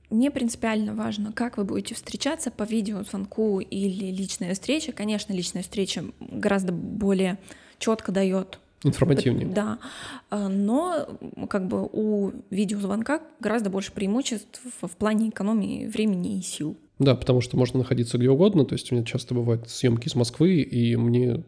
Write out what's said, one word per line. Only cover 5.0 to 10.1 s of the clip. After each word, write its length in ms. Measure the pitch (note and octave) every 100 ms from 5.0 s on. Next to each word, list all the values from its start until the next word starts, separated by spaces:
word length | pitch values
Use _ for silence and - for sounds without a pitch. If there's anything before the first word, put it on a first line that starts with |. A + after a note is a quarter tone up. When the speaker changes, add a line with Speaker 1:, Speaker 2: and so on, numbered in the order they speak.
| G#3 G#3+ -
Speaker 1:
личная 280 | F#3 F3+ F3+
встреча 420 | F3+ - F#3+ F#3 F3 -
гораздо 520 | - - G3+ G3 F#3
более 640 | E3+ F#3 F#3+ G3 F#3+ F#3 - - - - -
четко 320 | - A3 -
дает 480 | F#3 F#3+ F#3+ F#3 - _ _
Speaker 2:
Информативнее. 640 | C#3+ - C3+ C#3 B2 A#2+ -
Speaker 1:
Да. 320 | F#3 G#3+ G#3+ C4 - -